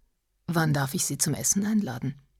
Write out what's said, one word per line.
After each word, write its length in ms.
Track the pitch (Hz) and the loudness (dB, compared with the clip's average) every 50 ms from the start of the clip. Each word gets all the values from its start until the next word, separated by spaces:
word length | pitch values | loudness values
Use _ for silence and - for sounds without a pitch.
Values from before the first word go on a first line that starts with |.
| _ _ _ _ _ _ _ _ _ | _ _ _ _ _ _ _ _ _
wann 260 | - 165 170 160 151 143 | -2 0 2 4 4 2
darf 220 | 143 139 135 - | 2 0 -2 -2
ich 100 | 180 - | -4 -4
Sie 140 | - 139 - | -2 -2 -2
zum 160 | - 165 135 | 0 -2 -2
Essen 320 | - - - - 202 202 | 0 0 0 2 2 2
einladen?“ 540 | 208 220 214 - 123 120 127 - 135 135 - - _ _ _ | 2 2 2 0 0 -4 -6 -6 -6 -8 -8 -14 _ _ _